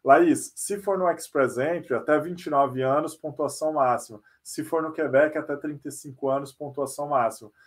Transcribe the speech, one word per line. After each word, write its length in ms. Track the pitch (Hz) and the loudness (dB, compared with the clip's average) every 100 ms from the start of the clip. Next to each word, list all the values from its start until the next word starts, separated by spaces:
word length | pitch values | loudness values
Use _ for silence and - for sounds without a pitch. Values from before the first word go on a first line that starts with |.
Laís, 480 | 135 147 175 135 - - | 6 8 8 4 -2 -10
se 220 | - 202 | -6 -4
for 200 | 202 190 | -2 0
no 100 | 180 | 2
Express 500 | 160 - 147 123 113 | 0 -2 0 0 0
Entry, 360 | 147 175 - | -2 -2 -2
até 240 | 117 131 151 | -2 2 0
vinte 280 | 165 175 165 | 0 -8 -2
e 40 | |
nove 320 | 143 139 127 | 2 2 0
anos, 320 | 131 143 156 | 0 0 -2
pontuação 600 | - 151 139 139 - 156 | -6 -10 -4 -6 -2 -2
máxima. 460 | 151 127 117 - 104 _ _ | 2 2 0 -4 -18 _ _
Se 220 | - - | -14 -10
for 180 | - 160 | -4 -2
no 100 | 160 | -2
Quebec, 440 | 160 147 131 151 156 | -4 2 4 4 0
até 180 | 147 143 | -6 -6
trinta 320 | 156 147 143 | -6 -10 -12
e 40 | |
cinco 380 | 135 147 131 135 | -14 -16 -6 -2
anos, 220 | 135 139 | -2 -4
pontuação 560 | - 143 131 135 - 147 | -12 -10 -6 -6 -6 -2
máxima. 420 | 135 117 - 107 _ | 0 0 -4 -18 _